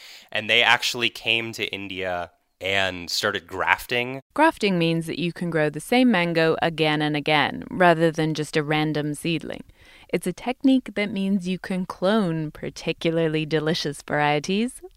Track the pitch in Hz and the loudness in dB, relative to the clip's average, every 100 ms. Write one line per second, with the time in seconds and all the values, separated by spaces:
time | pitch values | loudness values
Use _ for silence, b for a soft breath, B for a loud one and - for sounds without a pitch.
0 | B B B 107 107 113 113 120 - 127 | B B B -6 2 4 6 4 2 -2
1 | 117 - 117 113 117 110 104 98 98 92 | -4 -2 -2 -2 -2 -6 -6 -6 -8 -6
2 | 92 90 87 _ _ _ 92 98 95 90 | -4 -4 -6 _ _ _ -2 0 0 -2
3 | 85 - 107 101 82 92 82 95 - 123 | -6 -2 -2 -2 -6 -4 0 0 0 -2
4 | 123 135 - - 311 - 208 180 165 165 | -2 -8 -8 2 2 2 0 2 2 0
5 | 160 - 175 - 175 165 151 151 - 247 | -4 -4 -6 -4 -4 0 0 -2 0 4
6 | 254 196 175 165 160 - 165 160 156 151 | 4 4 2 2 2 2 0 0 0 2
7 | 151 151 143 151 127 - - - 180 160 | 0 0 2 2 2 -2 -8 4 4 6
8 | 165 160 156 151 151 160 147 151 151 151 | 4 2 -2 -2 -2 -2 0 0 0 -2
9 | 147 147 165 160 - - - b b b | -4 -4 -4 -4 -4 -10 -14 b b b
10 | b 185 180 175 - 254 269 262 - 208 | b -4 -4 -6 -8 0 4 4 2 -4
11 | 208 202 196 196 180 185 - 185 185 - | -4 -2 0 0 0 -4 -4 -4 -4 -2
12 | 185 220 190 160 151 - 139 - - - | 2 2 2 0 -4 -8 -12 -6 -6 -2
13 | 170 165 165 156 156 156 151 165 156 143 | 0 2 2 0 0 0 0 0 -4 -6
14 | - 143 147 147 143 190 240 - 370 | -4 0 2 2 0 0 -2 -6 -18